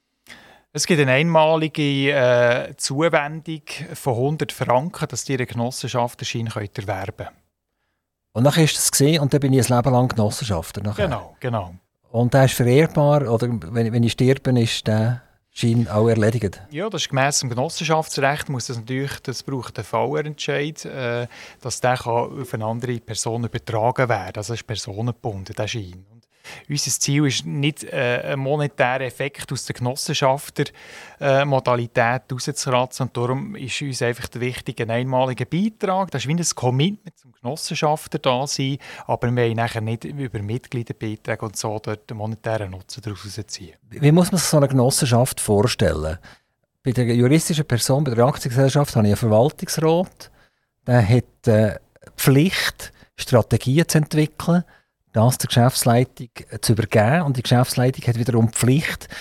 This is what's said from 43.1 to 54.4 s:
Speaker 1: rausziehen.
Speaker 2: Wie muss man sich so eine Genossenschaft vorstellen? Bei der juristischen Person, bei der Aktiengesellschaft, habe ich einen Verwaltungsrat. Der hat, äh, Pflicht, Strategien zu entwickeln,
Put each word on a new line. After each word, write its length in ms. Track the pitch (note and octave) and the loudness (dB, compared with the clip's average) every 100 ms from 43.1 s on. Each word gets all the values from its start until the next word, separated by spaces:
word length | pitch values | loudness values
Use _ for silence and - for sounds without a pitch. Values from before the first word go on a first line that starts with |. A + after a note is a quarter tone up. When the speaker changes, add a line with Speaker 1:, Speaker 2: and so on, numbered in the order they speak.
| G2 G2 | -10 -12
Speaker 1:
rausziehen. 500 | F#2+ - - F2 - _ | -14 -12 -14 -16 -20 _
Speaker 2:
Wie 220 | - D3 | 0 4
muss 200 | E3 F3 | 6 4
man 80 | F3+ | 2
sich 80 | - | 2
so 100 | D3+ | 4
eine 100 | C#3 | 4
Genossenschaft 720 | C3+ B2 - C#3 A#2 C3 - | 4 2 2 2 2 2 0
vorstellen? 800 | - G2+ G#2 - F2+ D#2 D2+ F2 - - _ _ _ _ | 0 2 2 2 0 0 -4 -8 -12 -20 _ _ _ _
Bei 80 | C3 | -4
der 140 | B2 A#2+ | 0 2
juristischen 600 | A#2+ B2 D#3 - D#3 D3 | 4 4 4 2 -2 0
Person, 380 | A#2 - C3+ | 0 2 2
bei 120 | D3 A2+ | 2 4
der 100 | A#2+ | 2
Aktiengesellschaft, 680 | - C#3 A#2+ C3+ C#3+ C#3+ B2 | 2 -2 2 4 4 2 2
habe 120 | G#2 | 4
ich 40 | |
einen 60 | G#2 | 4
Verwaltungsrat. 1160 | A#2 G#2+ C#3 - F3 - D#3+ E3+ F#3 - - _ _ _ _ _ - | 4 4 4 0 -6 -2 2 2 0 -8 -20 _ _ _ _ _ 2
Der 220 | B2 G2+ | 4 6
hat, 400 | A#2+ - _ - | 4 2 _ 2
äh, 320 | G#2+ G#2+ - _ _ - - | 4 4 -2 _ _ -18 -2
Pflicht, 800 | - C3+ F3+ - - - - - _ - | 4 4 4 0 -4 -6 -12 -20 _ -14
Strategien 680 | - B2 - A2 - C#3+ E3 | 2 2 4 2 2 2 4
zu 100 | D#3+ | 2
entwickeln, 640 | D#3 D#3 D3+ - | 2 2 0 0